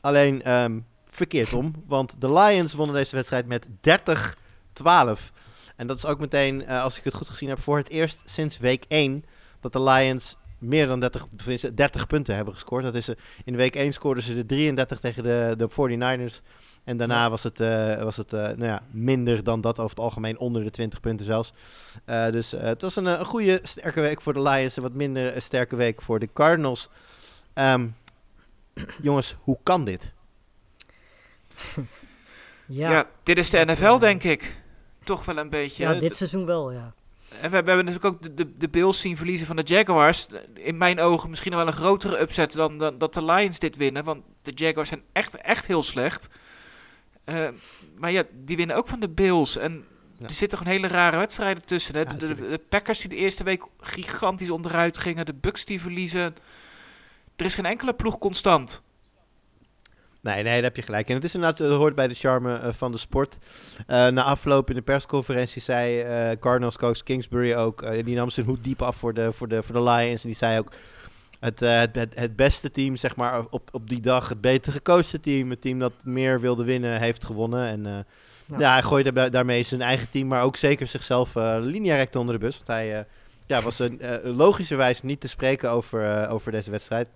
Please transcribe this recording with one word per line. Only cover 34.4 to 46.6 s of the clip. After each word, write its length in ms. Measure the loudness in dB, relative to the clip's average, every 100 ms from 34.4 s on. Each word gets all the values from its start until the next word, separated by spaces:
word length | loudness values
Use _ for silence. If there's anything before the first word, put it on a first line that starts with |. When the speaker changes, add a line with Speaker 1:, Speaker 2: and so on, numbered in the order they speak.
| -2 -14 -20 -20 -20 -18
Speaker 3:
Toch 200 | -6 -4
wel 120 | -4 -6
een 120 | -4
beetje, 320 | -4 -4 -4
Speaker 2:
Ja, 80 | -2
Speaker 3:
hè? 80 | 0
Speaker 2:
dit 120 | 0
Speaker 3:
D-, 40 | -2
Speaker 2:
seizoen 300 | -4 -4 -2
wel, 260 | -2 -2
ja. 200 | -8 -14 -18 -20 _ -20 -10
Speaker 3:
en 100 | 0
we, 120 | 0
we 80 | 4
hebben 60 | 4
natuurlijk 200 | 4 0
ook 180 | -2 -2
de, 120 | -12
de, 220 | -4 -4 -2
de 120 | -2
Bills 320 | 2 4 4
zien 160 | 0 -4
verliezen 300 | -4 -4 -4
van 100 | -4
de 60 |
Jaguars. 640 | 2 4 6 6 6 6 -2 -10 -18
In 240 | -10 -8 2
mijn 220 | 2 4
ogen 300 | 4 4 0
misschien 240 | -6 -4
wel 120 | 0 0
een 60 |
grotere 480 | 2 2 2 2 0
upset 320 | 0 2 0
dan, 260 | 2 0 0
dan 200 | -4 -2
dat 160 | -4
de 100 | -2
Lions 340 | 2 2 2 -2
dit 180 | -4 0
winnen. 280 | -2 -2
Want 180 | -6 -8 -10 _
de 100 | -16
Jaguars 340 | -4 -2 -2 -4
zijn 140 | -6 _
echt, 240 | -4 -4 -8
echt 300 | -2 -2 0
heel 160 | 0
slecht. 460 | 0 -2 -4 -4 -14 -16 -20 -20